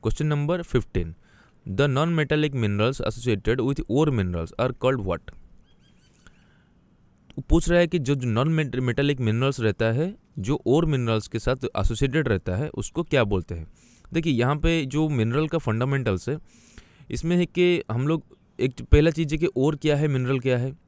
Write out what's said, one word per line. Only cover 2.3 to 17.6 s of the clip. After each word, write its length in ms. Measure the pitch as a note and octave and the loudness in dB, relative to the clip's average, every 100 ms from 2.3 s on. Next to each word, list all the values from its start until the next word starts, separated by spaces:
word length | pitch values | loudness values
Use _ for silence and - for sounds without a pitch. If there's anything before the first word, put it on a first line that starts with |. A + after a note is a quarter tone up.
| D3+ D3+ | 0 0
minerals 480 | C3+ A2 G2+ A2+ C3+ | 0 -2 2 0 0
associated 560 | - - A#2+ G#2 G#2 B2+ | -6 -4 -2 -2 0 0
with 200 | B2 C#3 - | -2 -4 -2
ore 180 | B2 D#3 | 0 2
minerals 420 | B2 F#2 E2+ E2 - | 2 -2 -4 -6 -4
are 120 | B2+ | -4
called 280 | B2 B2 C3+ | 0 -2 0
what? 200 | F#2+ E2+ - - - - _ _ _ _ _ _ - _ _ _ _ _ _ _ _ _ _ - | -2 -6 -8 -20 -20 -20 _ _ _ _ _ _ -20 _ _ _ _ _ _ _ _ _ _ -14
वो 40 | - | 2
पूछ 200 | E3+ E3 | 2 4
रहा 100 | F3 | 4
है 80 | F3 | 4
कि 120 | E3+ | 0
जो, 160 | B2+ | 0
जो 140 | C#3 B2 | -2 0
non-metallic 920 | A2 D3 D#3+ D3 B2 B2+ A#2 C#3+ C#3+ | 0 2 0 0 -2 -2 0 0 0
minerals 400 | A#2 A2+ C3+ C3+ | 0 0 0 0
रहता 240 | A2 G2 | -2 0
है, 320 | A2+ A#2 E3+ G#3 _ - | 0 0 -2 -6 _ -10
जो 240 | G2 D3 - | -4 -2 2
ore 160 | C#3 E3 | 2 2
minerals 420 | C#3 A#2 A2+ - | 0 0 -2 -2
के 100 | A#2 | -6
साथ 180 | - B2+ | -4 -4
एसोसिएटेड 640 | - - A2 A2+ C#3 D3+ C#3+ | -4 -2 -2 0 0 0 0
रहता 280 | G2 - F#2 | 0 0 -4
है, 120 | D3+ | -4
उसको 340 | - - - | -6 -8 -6
क्या 220 | E3+ C#3 | -2 0
बोलते 300 | G#2+ G2 D#2+ | 2 0 -4
हैं? 120 | E2+ D#2 - - - - | -10 -12 -18 -20 -20 -6
देखिए, 200 | E3 D#3+ | -4 0
यहाँ 240 | B2 A#2+ D3 | 2 2 2
पे 300 | E3 E3 C#3 | 0 0 0
जो 220 | C#3 D#3 | -2 0
मिनरल 400 | C#3 A2 B2+ D#3 | 0 0 0 0
का 100 | E3 | -2
फंडामेंटल्स 720 | - A2 B2+ C#3 A2+ F#2 - | -2 -2 0 0 0 -2 -2
है, 100 | D3+ - - - - - _ - | -8 -10 -20 -20 -20 -20 _ -10
इसमें 260 | - D#3+ F3 | -6 0 2
है 100 | F3 | 0
कि 360 | - | 2